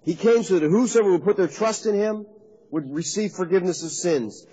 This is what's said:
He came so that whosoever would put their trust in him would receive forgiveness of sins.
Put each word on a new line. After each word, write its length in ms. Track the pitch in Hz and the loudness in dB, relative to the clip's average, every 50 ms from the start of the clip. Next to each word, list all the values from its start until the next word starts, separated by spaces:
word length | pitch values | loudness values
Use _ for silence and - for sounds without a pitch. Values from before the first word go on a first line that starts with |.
| _ | _
He 120 | 156 170 | -6 -6
came 280 | 160 - - 233 233 196 | 0 2 4 4 4 4
so 160 | 175 190 175 | 2 2 2
that 100 | 151 151 | 4 4
whosoever 420 | 180 226 254 220 - 233 214 196 | 4 2 2 4 4 4 4 4
would 120 | 180 170 135 | 2 2 2
put 140 | 196 202 | 0 2
their 100 | 196 185 | 2 0
trust 380 | 160 - - 214 220 220 - - | -2 -2 -2 -2 -2 -2 -2 -2
in 100 | 226 208 | -2 0
him 300 | 202 208 214 214 214 208 - - - - - - _ _ _ | 0 0 -2 -4 -6 -10 -16 -20 -20 -20 -20 -20 _ _ _
would 220 | 143 160 143 131 139 | -6 -6 -6 -4 -8
receive 380 | 156 170 - - 202 214 196 | -6 -6 -4 -4 -4 -4 -4
forgiveness 520 | - - 185 160 185 190 180 185 165 - 160 | -4 -6 -2 0 0 0 2 0 -4 -4 -8
of 80 | 156 | -10
sins. 540 | - - - 175 160 135 117 110 - - - _ | -10 -4 -2 0 0 0 -2 -6 -10 -16 -20 _